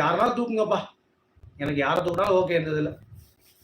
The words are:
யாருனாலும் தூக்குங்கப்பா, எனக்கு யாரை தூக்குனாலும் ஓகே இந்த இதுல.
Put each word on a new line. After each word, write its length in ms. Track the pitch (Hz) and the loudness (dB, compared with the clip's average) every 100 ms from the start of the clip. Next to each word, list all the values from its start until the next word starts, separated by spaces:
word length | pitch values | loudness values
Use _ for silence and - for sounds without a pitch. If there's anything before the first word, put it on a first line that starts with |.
யாருனாலும் 360 | 151 180 240 240 | 4 2 0 0
தூக்குங்கப்பா, 400 | 240 220 208 202 - _ _ _ _ _ - - | -2 -2 0 0 -4 _ _ _ _ _ -20 -8
எனக்கு 200 | 143 143 139 | -4 -2 0
யாரை 140 | 170 170 | 0 0
தூக்குனாலும் 340 | 165 202 185 | 0 2 2
ஓகே 160 | 180 170 | 2 0
இந்த 100 | 156 151 | 0 -2
இதுல. 180 | 151 - - - - _ _ _ | -4 -6 -18 -20 -20 _ _ _